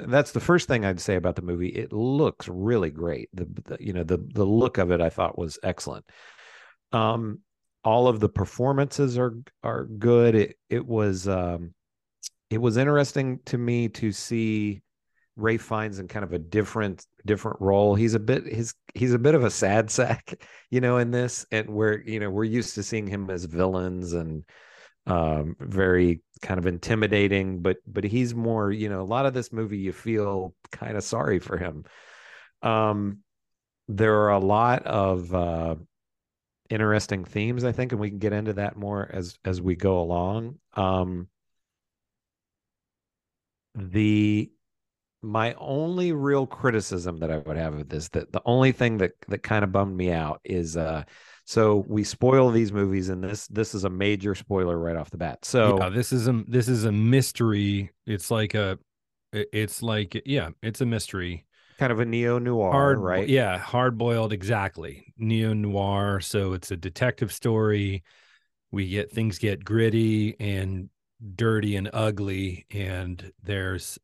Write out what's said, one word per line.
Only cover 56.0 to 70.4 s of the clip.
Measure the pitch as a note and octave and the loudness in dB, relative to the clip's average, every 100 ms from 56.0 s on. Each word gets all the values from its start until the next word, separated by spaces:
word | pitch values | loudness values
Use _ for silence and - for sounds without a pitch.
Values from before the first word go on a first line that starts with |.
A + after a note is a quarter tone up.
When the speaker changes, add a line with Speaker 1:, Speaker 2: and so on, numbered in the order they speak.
| A#2 | -2
Speaker 2:
is | B2+ A#2 | 0 2
a, | A#2 A2+ | 0 0
this | B2 A2+ | 0 2
is | A#2+ | 2
a | A2 | 2
mystery. | G#2 A2+ C3 - - A#2 G#2 G2+ G2+ G2 _ | 2 4 4 2 0 2 2 2 0 -4 _
It's | - G#2 - | -8 -8 -2
like | A2+ G#2+ | -2 0
a, | A2 G2 F#2+ _ _ _ _ _ | 0 -2 -4 _ _ _ _ _
it, | - - | -6 -4
it's | G#2+ G#2+ - | -2 -4 -4
like, | A#2 G#2+ G2+ - C3+ | -4 -2 -2 -6 -4
yeah, | C#3 D#2+ - | -2 -4 -8
it's | A2 G#2+ | -10 -4
a | B2 | -2
mystery. | A2 - F#2+ F2 E2+ _ _ _ - | -2 -4 -6 -6 -8 _ _ _ -4
Speaker 1:
Kind | C3 | -2
of | A2+ | 0
a | |
neo-noir, | A#2 A#2 A#2+ A#2+ A#2+ A#2 F#2+ | 0 0 0 0 0 0 2
Speaker 2:
Hard, | C#3 C#3 B2+ | 4 4 2
Speaker 1:
right? | F2+ F#2 G#2 | 2 0 2
Speaker 2:
yeah, | C3+ G#2+ F#2 | 2 2 -2
hard-boiled, | - B2 B2+ A2+ A#2+ A#2 A2 | -2 0 2 0 0 0 0
exactly. | G#2 G2 A2 G2 - D#2 - - - | -4 -2 -2 -2 -6 -14 -16 -20 -6
Neo-noir, | A2 A2+ A2 G#2+ G#2 G2 G2 G2 G2+ G2 | 0 0 2 0 0 0 0 0 0 -2
so | - G#2 G2 | -2 -2 -2
it's | F#2 - | -4 -6
a | F2+ | -8
detective | F2+ - B2+ - G#2+ | -8 -2 -2 0 -6
story. | - B2 A2 G#2+ G#2 G2+ F#2+ - _ _ _ _ _ _ | -4 -2 2 2 2 0 -4 -10 _ _ _ _ _ _
We | G2+ F#2 | -4 -2
get, | G2+ - | -4 -4
things | A2+ A2 F#2+ | -2 -4 -2
get | G#2+ G2 | -2 -4
gritty | - A2 A2+ A2+ A2 G#2+ G#2+ | -2 2 2 2 2 2 0
and | - | -4